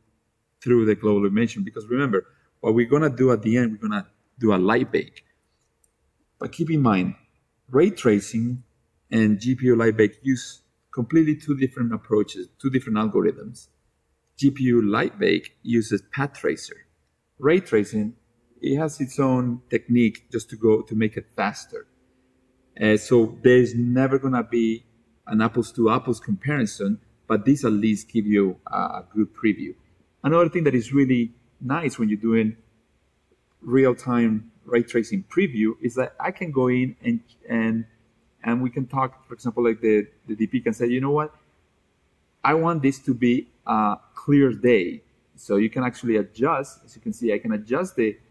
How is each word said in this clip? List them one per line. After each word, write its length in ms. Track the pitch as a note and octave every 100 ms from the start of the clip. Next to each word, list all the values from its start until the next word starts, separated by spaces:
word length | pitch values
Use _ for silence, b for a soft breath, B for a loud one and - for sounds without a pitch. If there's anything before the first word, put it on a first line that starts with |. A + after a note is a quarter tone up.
| _ _ _ _ _ _
through 240 | A#2+ A#2+ A2
the 80 |
global 260 | G2+ G#2+ G2+
illumination. 440 | G2+ G2+ A#2 -
Because 220 | F#2+ - G#2+
remember, 400 | B2 C#3 G2 b b b _
what 140 | -
we're 120 | A2+ A#2+
gonna 240 | C#3+ D#3
do 220 | B2 C3
at 100 | A2+
the 140 | G#2 A#2+
end, 160 | A#2+
we're 160 | G#2+ A2
gonna 180 | G#2 F#2+ _ _ _
do 160 | A2+
a 20 | F#2+
light 360 | F#2 A#2 C3
bake. 320 | E2+ - - _ _ _ _ _ _ _ _ _ _ _ _
But 140 | -
keep 180 | - D#3+
in 120 | D#3
mind, 320 | B2+ G2 F2+ - _ _ _ _ _
ray 220 | B2 F#3+
tracing 720 | - B2 G#2 - A2+ A#2 B2 - _ _ _ _
and 300 | A2+ G#2+ G#2
G 140 | A#2
P 120 | B2+ B2+
U 100 | A#2
light 200 | A2+ G#2+
bake 220 | G#2+ -
use 400 | C3+ B2+ - - _ _ _
completely 440 | - A#2 E3 D#3 D3+
two 200 | D3+ C#3
different 360 | C3 C3 A#2+
approaches, 560 | G#2+ - G#2+ C#3 F#2+ - _
two 100 | C3+
different 280 | B2+ - G#2+
algorithms. 720 | A2 G#2 F#2 - - - - _ _ _ _ _ _ _
G 140 | C#3
P 140 | C3
U 180 | B2+ A#2+
light 360 | G#2 G#2+ D#3 -
bake 380 | F#2 F2+ - _
uses 400 | - A#2 A2 G#2 -
path 220 | - C#3
tracer. 520 | - - - - - _ _ _ _ _ _
Ray 220 | C3+ F3+
tracing, 540 | F#3+ A2 G2 A2 G#2+ A#2+ _ _ _ _
it 160 | - C#3
has 240 | D#3 -
its 180 | C3 -
own 440 | C3+ B2+ B2 A#2+ -
technique 600 | A#2+ - A#2+ A2+ - _
just 180 | A2+ -
to 60 | G#2+
go, 260 | A2 G#2+
to 120 | -
make 220 | A2 A2 G#2
it 100 | -
faster. 520 | - G2+ - - - - _ _ _ _ _ _ _ _ -
Uh, 160 | G#2+ G#2+
so 400 | - B2 A2 -
there's 320 | B2 B2+ A#2+
never 440 | A#2+ A#2+ B2 C3+ C3+
gonna 260 | C3+ B2+
be 400 | A2 A#2+ A2+ A2+ - _ _ _ -
an 160 | G#2+
apples 300 | A2+ A#2+ A2+
to 180 | - A2
apples 300 | B2 B2+ A#2
comparison, 800 | - G2 C3+ D3 A2 - - - - _ _
but 180 | A2
these 200 | A#2 C#3+
at 80 | A#2
least 360 | G#2+ A2 G#2 -
give 180 | A#2 G#2
you 320 | G#2 G2 F2+ -
a, 100 | G2
a 300 | F#2 G2 F2+
good 200 | G#2 G#2+
preview. 400 | - A2+ G2+ F#2 - _ _ _ _
Another 260 | C#3+ E3 E3+
thing 160 | F3+
that 100 | D3+
is 180 | B2 G#2+
really 420 | C#3 C3 B2 A#2 - _ _
nice 380 | B2+ D3 D#3 -
when 100 | G#2+
you're 100 | G#2
doing 380 | A2+ A2+ A2 A2 _ _ _ _ _ _ _ _ _ _
real-time 880 | A#2+ B2+ C3+ B2 C3 A#2+ A#2 G#2+ A2 _
ray 180 | - A#2+
tracing 420 | A#2 A#2+ G#2+ G2+
preview 480 | F#2+ - F#3+ A#2+ G#2+ A2+
is 140 | B2+ B2
that 180 | B2 -
I 120 | F3
can 220 | F#3 F3
go 160 | C3+ B2+
in 280 | B2+ B2+ -
and, 180 | A#2+ A#2 - _ -
and, 360 | A#2 A2+ A2+ A2+ _ _ _ _ _
and 180 | A2+ A#2+
we 80 | B2+
can 160 | C#3 C3
talk, 400 | C#3 B2+ - _
for 80 |
example, 300 | B2 B2 A2+
like 160 | A#2+ A2+
the, 260 | A2 G#2+ G2+ _ -
the 100 | G#2+
D 100 | A2+
P 140 | B2+
can 120 | A#2
say, 140 | A2 A#2+
"You 140 | B2+
know 100 | C3+
what? 240 | D3 D3+ - _ _ _ _ _ _ _ _ _ _
I 100 | C#3
want 280 | D#3 E3 E3
this 160 | C3+ C3+
to 140 | -
be 340 | A#2+ B2 B2+ - _ -
a 300 | A2+ G#2+ G2+ _
clear 380 | - - C#3+ C3+
day." 500 | G#2+ B2 A2+ F2 - - _ _
So 220 | _ - G2+
you 140 | A2
can 120 | C3+
actually 340 | B2 - A#2+ A2
adjust, 680 | G2 - C#3 D3 C#3+ -
as 100 | _
you 80 | A#2
can 100 | A2+
see, 200 | G#2+ A#2
I 60 | G#2
can 140 | A2+
adjust 440 | G#2+ G#2+ C#3 F#3 -
the, 220 | A2 G2+ _